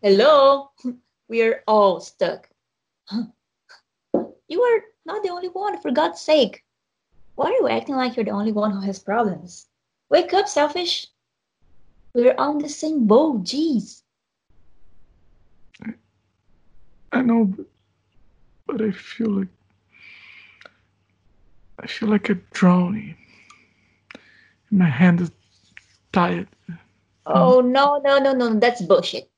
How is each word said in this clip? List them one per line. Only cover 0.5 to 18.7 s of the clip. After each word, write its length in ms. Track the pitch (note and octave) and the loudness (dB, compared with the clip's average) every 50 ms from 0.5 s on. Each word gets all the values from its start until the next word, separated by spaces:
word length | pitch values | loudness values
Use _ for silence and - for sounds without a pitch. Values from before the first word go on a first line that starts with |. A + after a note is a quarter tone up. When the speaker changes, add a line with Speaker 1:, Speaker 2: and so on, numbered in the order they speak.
| C#4 C#4 C#4 - _ _ _ | 4 2 -2 -12 _ _ _
Speaker 1:
<laughs> 140 | B3+ B3 - _ _ _ _ _ _ | -12 -12 -12 _ _ _ _ _ _
We 140 | A3+ A3+ A3+ | -2 0 0
are 200 | A3+ A3+ - _ - | 0 0 -2 _ 0
all 340 | A3 G#3+ G3+ G3 F3 E3 | 2 4 4 4 2 -2
stuck. 480 | - - _ _ - E3+ - - _ _ _ _ _ _ _ _ _ _ _ _ _ - | -8 -16 _ _ -4 -4 -4 -8 _ _ _ _ _ _ _ _ _ _ _ _ _ -10
<laughs> 60 | G3+ A3+ A#3+ - _ _ _ _ _ _ _ _ - _ _ _ _ _ _ _ - - - - - _ _ _ | -8 -8 -8 -8 _ _ _ _ _ _ _ _ -20 _ _ _ _ _ _ _ -6 -6 -6 -6 -14 _ _ _
You 120 | D4+ F4+ | -4 -2
are 180 | B4 A#4+ A#4 G#4 - - _ _ _ | 0 0 0 -2 -4 -8 _ _ _
not 180 | D#4+ E4+ G#4+ G4+ | -12 -10 -8 -8
the 60 | F#4+ | -8
only 180 | F4 F4 F4+ F4+ | -8 -8 -12 -10
one, 320 | F4 F#4 G4 G#4 G4 G4+ | -10 -8 -8 -6 -8 -6
for 120 | - D4+ | -6 -4
God's 280 | B3 D4 D#4 F4 - - | -2 0 -2 -2 -4 -8
sake. 460 | - - D#4 D#4 B3+ - - - _ _ _ _ _ _ _ _ _ _ _ _ - - - | -2 0 2 2 2 0 -2 -14 _ _ _ _ _ _ _ _ _ _ _ _ -20 -20 -8
Why 100 | - C4+ | -6 -4
are 140 | D#4+ A4+ C5+ | -2 0 0
you 80 | F#4+ A#3 | 0 0
acting 260 | A3+ A3+ - - C#4 | -2 -4 -4 -6 -4
like 220 | C4 B3+ B3 B3 B3 | -4 -4 -4 -4 -6
you're 80 | G#3+ | -6
the 60 | G3 | -4
only 200 | G#3 G3+ G#3 A3 | -4 -4 -4 -4
one 200 | G#3+ G#3 G#3 G#3+ | -2 -2 -2 -2
who 100 | G3+ G3 | -4 -4
has 180 | G3 G3+ G3 - | -6 -8 -8 -8
problems? 680 | _ - G3+ A#3 A#3 G3+ F3 - - - - - - _ _ _ _ _ _ _ _ _ | _ -4 -2 0 0 -2 -4 -6 -12 -20 -20 -20 -20 _ _ _ _ _ _ _ _ _
Wake 240 | - E4 F4 - - | 2 2 2 2 0
up, 160 | F#4+ G4+ - | 0 0 0
selfish. 580 | - D4 D4 D4 D4 F4+ F4 F4 - - - - _ _ _ _ _ _ _ _ _ _ _ _ - - - - _ _ _ - _ | 0 0 0 0 -2 -4 -4 -4 -6 -6 -8 -14 _ _ _ _ _ _ _ _ _ _ _ _ -20 -20 -20 -20 _ _ _ -6 _
We're 200 | B3 A#3+ B3+ B3+ - | 2 2 4 2 2
on 180 | C4 C#4+ D4+ D4 | -2 -2 -2 -4
the 120 | D4 D4 | -6 -8
same 360 | - - - D#4 D#4+ D4 A#3 | -10 -8 -6 -4 -2 0 4
boat, 380 | G3+ G#3 B3 D#4 D#4+ C4+ G#3+ F3+ | 4 6 6 4 4 0 -4 -6
jeez. 580 | - - C#4 D#4+ E4 C#4+ G#3 - - - _ _ _ _ _ _ _ _ _ _ _ _ - - - - - - - - - - _ _ _ _ - _ _ _ _ _ _ - - - - - | -6 -4 -2 -2 -2 -2 -2 -4 -6 -16 _ _ _ _ _ _ _ _ _ _ _ _ -20 -20 -20 -20 -20 -20 -20 -20 -20 -20 _ _ _ _ -20 _ _ _ _ _ _ -20 -20 -20 -16 -14
Speaker 2:
I, 60 | - - _ _ _ _ _ _ _ _ _ _ _ _ _ _ _ _ - - - - _ - - | -14 -14 _ _ _ _ _ _ _ _ _ _ _ _ _ _ _ _ -20 -20 -20 -20 _ -18 -6
I 100 | - B3 | -4 -2
know, 240 | C4 A#3+ A#3 A#3 A3+ | 0 2 2 2 2
but, 200 | F#3+ F#3+ - - _ _ _ _ _ _ _ _ _ _ _ _ _ _ _ _ _ _ _ _ | 0 -2 -6 -12 _ _ _ _ _ _ _ _ _ _ _ _ _ _ _ _ _ _ _ _
but 160 | - | -10